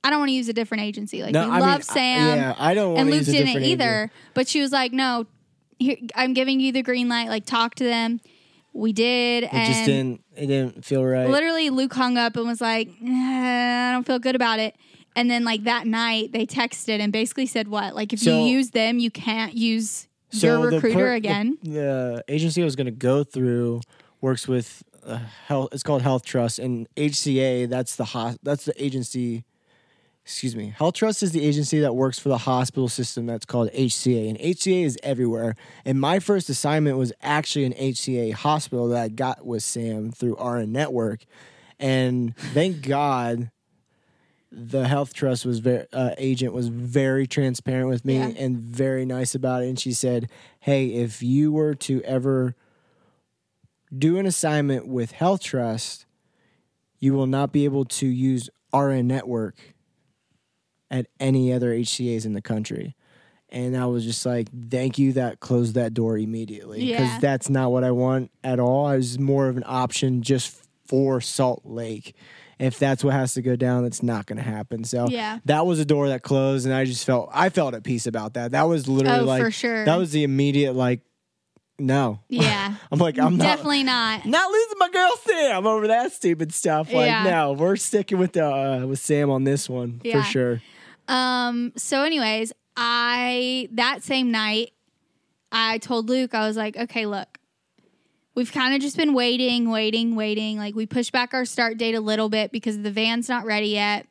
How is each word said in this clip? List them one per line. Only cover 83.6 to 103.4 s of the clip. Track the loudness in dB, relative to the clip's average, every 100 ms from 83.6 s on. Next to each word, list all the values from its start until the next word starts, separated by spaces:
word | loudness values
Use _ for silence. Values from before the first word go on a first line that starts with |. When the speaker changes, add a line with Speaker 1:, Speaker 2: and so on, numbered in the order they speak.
| 2 0
Speaker 1:
not. | 2 2 0 -2
Speaker 2:
not | 0 2 4
losing | 2 0 2
my | 2
girl | 4 4 2 0
Sam | 2 2 2 2
over | 2 2
that | 2 0
stupid | -2 0 0 -2
stuff." | -2 0 0 0
Like, | 2 4
Speaker 1:
Yeah. | 4
Speaker 2:
no, | 4 2 2
we're | 2 2 2
sticking | 0 0 0 2
with, | 2 2
uh, | 0 0 0 -2 -2
with | -4
Sam | 0 2 2
on | 2
this | 2 0 -2
one | -6 -6 -6
Speaker 1:
Yeah. | 0 0
Speaker 2:
for | 0
sure. | 0 0 -2 -6 -20 -20 -20 -2
Speaker 1:
Um, | 0 2 0 0 -2 -4 -6
so | -2 0
anyways, | 2 2 0 0 -4 -8 _ -4
I, | 0 0 2 0 0 0 0 -2 -4
that | 0 0 0
same | -2 0 2
night, | 2 2 0 -2 _ _ _ _ _ _ _ _
I | 0 0 -2
told | -2 -2 0
Luke, | 0 0
I | 0 -2
was | -2
like, | -4 -6
"Okay, | -6 -4 -4
look, | -6 -8 -18 _ _ _ _ _ _ _ _ _
we've | -4 -2
kinda | 0 2 2
just | 0 0
been | 2
waiting, | 4 2 2 2 2 2
waiting, | 2 0 0 0
waiting. | 0 -2 -2 -4 -4
Like, | -6
we | -6 -4
pushed | -2 -2
back | -2 0
our | -2
start | -4 -2 -2 0
date | -2
a | -2
little | 0 0 2
bit | 0 -2
because | -4 -4 -4
the | -4
van's | -2 0 0 -2
not | -2